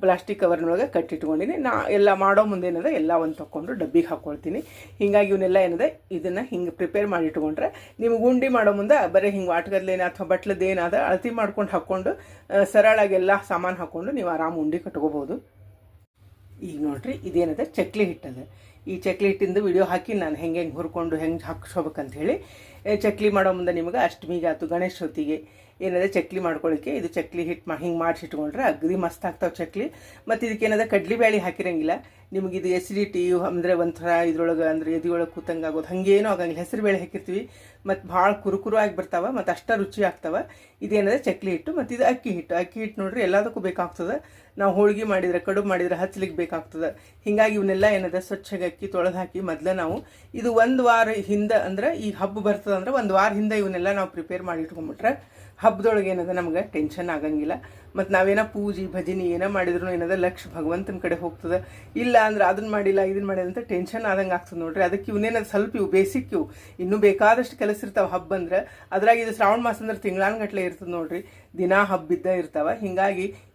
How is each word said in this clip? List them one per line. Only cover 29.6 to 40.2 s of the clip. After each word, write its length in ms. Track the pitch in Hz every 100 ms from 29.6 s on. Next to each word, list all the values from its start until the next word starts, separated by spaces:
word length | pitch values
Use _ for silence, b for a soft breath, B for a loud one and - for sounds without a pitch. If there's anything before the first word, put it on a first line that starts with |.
| 165 196 277 B B B -
ಮತ್ತು 180 | 226 233
ಇದಕ್ಕೆ 200 | 214 220
ಏನದ 140 | 214 220
ಕಡ್ಲಿ 260 | 202 165 233
ಬ್ಯಾಳಿ 220 | 226 214
ಹಾಕಿರಂಗಿಲ್ಲ, 520 | 180 165 180 170 156 180 B B B
ನಿಮ್ಗೆ 260 | 190 190 180
ಇದು 100 | 180
ಎಸಿಡಿಟಿ 640 | 180 185 196 202 185 180
ಅಂದ್ರೆ 420 | 180 170 175 175
ಒಂಥರ 320 | 180 170 160 170
ಇದ್ರೊಳಗೆ 580 | 170 170 160 170 160
ಅಂದ್ರೆ 280 | 160 160 156
ಎದೆ 160 | 160 165
ಒಳಗೆ 220 | 170 170
ಕೂತಂಗೆ 360 | 175 - 165 160
ಆಗೋದು 200 | 156 156
ಹಂಗೇನೂ 420 | 180 190 196 214
ಆಗಂಗಿಲ್ಲ. 280 | 185 175 160
ಹೆಸರು 240 | 175 -
ಬೇಳೆ 160 | 214 190
ಹಾಕಿರ್ತೀವಿ 520 | 170 196 - 185 247 B B B 196
ಮತ್ತು 220 | 196 180
ಭಾಳ 240 | 180 190
ಕುರುಕುರು 440 | 208 202 190 214 220
ಆಗಿ 200 | 208 175
ಬರ್ತಾವೆ 380 | 180 175 190 254
ಮತ್ತು 160 | 185
ಅಷ್ಟ 180 | 175 - 226
ರುಚಿ 260 | 196 208
ಆಗ್ತಾವೆ. 720 | 196 -